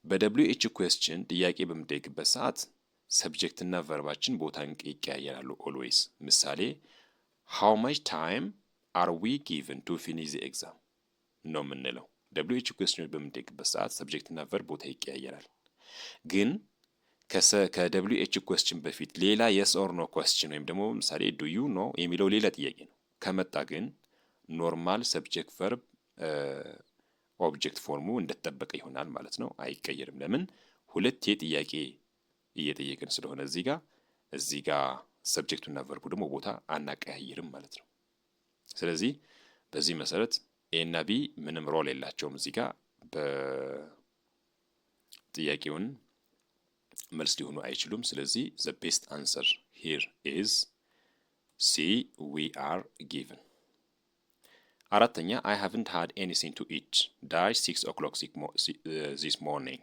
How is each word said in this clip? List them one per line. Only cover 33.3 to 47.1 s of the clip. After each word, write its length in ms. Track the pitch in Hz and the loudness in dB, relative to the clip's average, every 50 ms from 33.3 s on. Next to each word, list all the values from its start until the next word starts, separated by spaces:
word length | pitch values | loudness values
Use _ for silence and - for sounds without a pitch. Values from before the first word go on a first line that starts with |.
| 71 67 | -8 -8
እዚህ 200 | 69 69 71 85 | -6 -4 -4 -2
ጋር፣ 160 | 90 131 147 170 _ _ _ _ _ _ _ _ _ _ | 0 -2 -2 -2 _ _ _ _ _ _ _ _ _ _
እዚህ 280 | 71 69 69 - 73 71 | -8 -6 -4 -4 -4 -2
ጋር 220 | 71 78 73 71 69 65 65 65 - _ _ _ _ | 0 2 2 2 2 0 -2 -6 -10 _ _ _ _
ሰብጀክቱና 520 | - - 92 73 - 80 76 - 76 73 69 | 0 0 0 0 -2 -4 -4 -4 -8 -8 -8
ቨርቡ 220 | 65 69 73 - - | -8 -8 -12 -12 -8
ደግሞ 180 | - 85 - 92 | -6 -4 -4 -4
ቦታ 200 | 71 69 71 - 101 - - _ - | -4 -4 -6 -4 -6 -8 -8 _ -4
አናቀያይርም 800 | 76 76 73 71 73 - - - 67 67 67 65 67 78 - 76 | -4 -4 -4 -6 -8 -8 -10 -12 -10 -12 -12 -12 -12 -12 -12 -12
ማለት 260 | 67 69 64 - - | -14 -16 -18 -18 -20
ነው። 120 | - _ _ _ _ _ _ _ _ _ _ _ _ _ _ _ _ _ - | -20 _ _ _ _ _ _ _ _ _ _ _ _ _ _ _ _ _ -16
ስለዚህ 440 | - - 85 85 85 80 98 127 143 - _ _ _ - - _ _ _ _ _ | -8 -2 -2 0 0 2 0 0 0 -2 _ _ _ -20 -20 _ _ _ _ _
በዚህ 220 | - - - 80 85 | -4 0 0 0 0
መሰረት 380 | 78 69 - 82 92 113 117 - - _ _ _ _ _ _ | 0 -4 -2 0 0 0 0 0 -6 _ _ _ _ _ _
ኤ 60 | - 82 | 2 2
እና 180 | 82 82 82 82 | 2 2 0 0
ቢ 100 | 78 82 107 131 147 - - - | 2 2 2 2 0 -2 -6 -10
ምንም 280 | 73 76 78 80 78 | -8 -6 -6 -4 -2
ሮል 200 | 71 76 80 76 | 2 2 2 2
የላቸውም 480 | 67 67 67 69 71 - - 78 71 69 | 2 -2 -4 -6 -8 -6 -6 -6 -6 -6
እዚህ 180 | 69 - 73 | -6 -6 -4
ጋር 180 | 71 - - 65 - _ _ _ _ _ - - - 78 73 69 69 67 67 67 67 65 67 67 67 69 76 78 - _ _ _ _ _ _ _ _ _ _ _ _ _ _ _ _ _ _ _ _ _ _ _ - - _ | -2 -2 -4 -4 -6 _ _ _ _ _ -20 -8 -6 -2 -2 -2 -2 -2 -4 -4 -4 -4 -4 -6 -8 -10 -12 -14 -20 _ _ _ _ _ _ _ _ _ _ _ _ _ _ _ _ _ _ _ _ _ _ _ -20 -20 _
በጥያቄውን 600 | _ - 80 78 73 73 73 - 76 76 82 101 127 139 - _ _ _ _ _ _ _ _ _ _ _ _ _ _ _ _ _ _ - - - - | _ -6 -2 0 0 0 0 -2 -6 -4 -4 -4 -6 -8 -12 _ _ _ _ _ _ _ _ _ _ _ _ _ _ _ _ _ _ -16 -16 -14 -10